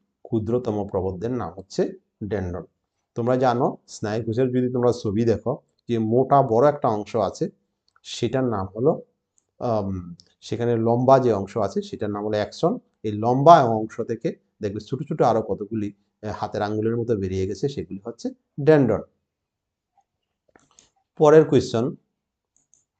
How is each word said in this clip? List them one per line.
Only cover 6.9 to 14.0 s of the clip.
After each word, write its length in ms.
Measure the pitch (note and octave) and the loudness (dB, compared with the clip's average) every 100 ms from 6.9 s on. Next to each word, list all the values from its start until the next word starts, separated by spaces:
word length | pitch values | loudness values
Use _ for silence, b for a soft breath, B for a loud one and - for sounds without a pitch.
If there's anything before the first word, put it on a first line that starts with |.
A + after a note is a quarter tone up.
| G#2+ G2+ A#2 | -2 -2 -2
আছে, 340 | F#2 - - - _ _ _ _ | -2 -4 -8 -8 _ _ _ _
সেটার 420 | - - A#2 C3 | -16 -6 -4 -2
নাম 240 | B2+ G#2 F#2+ G#2 | -2 -4 -6 -2
হলো, 260 | C#3 A#3 - _ _ _ _ _ | 0 0 -8 _ _ _ _ _
আম, 580 | A#2+ A2 G2 F#2 F2 E2+ _ _ | -4 -2 -4 -8 -10 -18 _ _
সেখানে 360 | - A2+ A#2+ A#2 | -10 -4 -2 0
লম্বা 420 | A2+ A#2+ B2+ C3+ | 2 2 4 4
যে 140 | B2 | 4
অংশ 240 | G2+ F#2+ A#2 | 0 -2 -4
আছে 260 | G2 G#3 | -4 -4
সেটার 280 | G3+ - G#2 | -8 -8 -6
নাম 140 | G#2 | -4
হলো 120 | G#2+ G#2+ | -2 -2
অ্যাক্সন। 420 | G#2 - E3 B3+ - _ | -4 -2 -2 -2 -8 _
এই 100 | A2 | -8
লম্বা 500 | G#2 A#2 C3 D3 E3 | -2 0 4 8 8
অংশ 380 | A#2+ A2 A2 - | 8 0 -4 -8